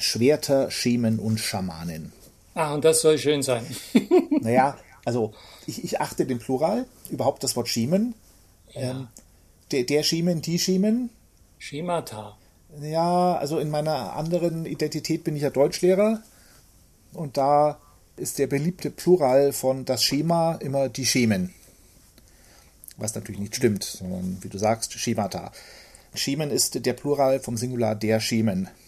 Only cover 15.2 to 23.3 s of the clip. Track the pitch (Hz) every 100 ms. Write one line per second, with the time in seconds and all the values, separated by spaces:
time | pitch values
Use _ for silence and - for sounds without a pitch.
15.2 | 165 147 143 131 147 - 180 190 214 220
16.2 | - - - - _ _ _ _ _ -
17.2 | 143 143 135 147 151 147 _ _ _ -
18.2 | 127 - 131 139 160 - 143 - 170 180
19.2 | 135 135 143 - 131 135 123 107 - 139
20.2 | 160 170 165 156 139 139 131 127 123 131
21.2 | 117 95 90 - - - - - - _
22.2 | - - - - - _ - - 110 110
23.2 | 98